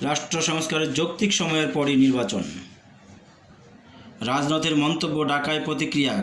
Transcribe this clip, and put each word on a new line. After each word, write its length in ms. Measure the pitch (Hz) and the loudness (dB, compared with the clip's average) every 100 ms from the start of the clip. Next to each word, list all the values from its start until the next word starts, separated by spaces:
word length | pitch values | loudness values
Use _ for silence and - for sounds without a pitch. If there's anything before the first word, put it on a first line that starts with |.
রাষ্ট্র 360 | 139 151 - 165 | -4 -2 -2 -2
সংস্কারের 480 | 160 160 - 156 151 | -2 -2 -2 -2 0
যৌক্তিক 380 | 135 170 - 208 | 0 -2 0 0
সময়ের 360 | - 160 156 143 151 | 2 0 0 0 0
পরই 200 | 143 131 | 2 6
নির্বাচন। 480 | 135 123 117 98 - - - - - - - - - - - - - - - - - - | 6 4 0 -2 -6 -10 -16 -20 -20 -20 -20 -20 -20 -20 -20 -20 -20 -20 -20 -20 -20 -8
রাজনাথের 540 | 113 139 143 156 160 151 | -2 0 0 0 0 2
মন্তব্য 420 | 147 160 165 151 143 | 2 0 -2 -2 0
ঢাকায় 340 | 143 147 151 156 | 0 -2 -2 -2
প্রতিক্রিয়া, 480 | 151 151 147 135 101 | -4 -2 0 0 0